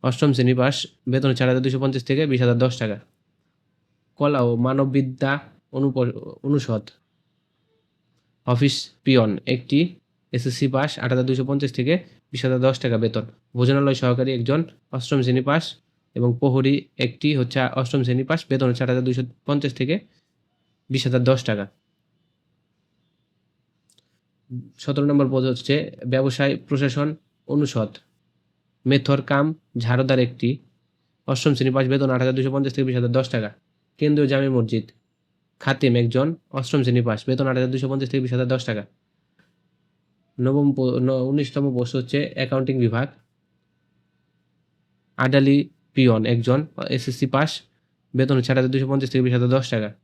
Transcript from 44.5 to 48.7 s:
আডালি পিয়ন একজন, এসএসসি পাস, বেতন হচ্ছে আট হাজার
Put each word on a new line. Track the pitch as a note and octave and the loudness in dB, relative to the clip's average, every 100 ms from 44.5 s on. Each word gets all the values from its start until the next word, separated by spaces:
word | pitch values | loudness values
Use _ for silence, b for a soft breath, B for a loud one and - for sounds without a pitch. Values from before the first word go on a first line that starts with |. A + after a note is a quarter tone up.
| _ _ _ _ _ _ - | _ _ _ _ _ _ -2
আডালি | C3 C#3 C3+ C#3 - _ _ | 2 4 4 4 0 _ _
পিয়ন | - B2+ A2 A2 | 2 4 4 2
একজন, | A#2+ A2+ C3 D3+ - - | 0 2 0 0 -8 -4
এসএসসি | B2+ B2 B2 C3 | -4 -4 -4 -2
পাস, | C3+ D#3 - _ _ _ _ _ B2+ | 0 0 -2 _ _ _ _ _ -2
বেতন | C3 C3+ | 2 2
হচ্ছে | A#2+ | 2
আট | C3 | 2
হাজার | B2+ | 2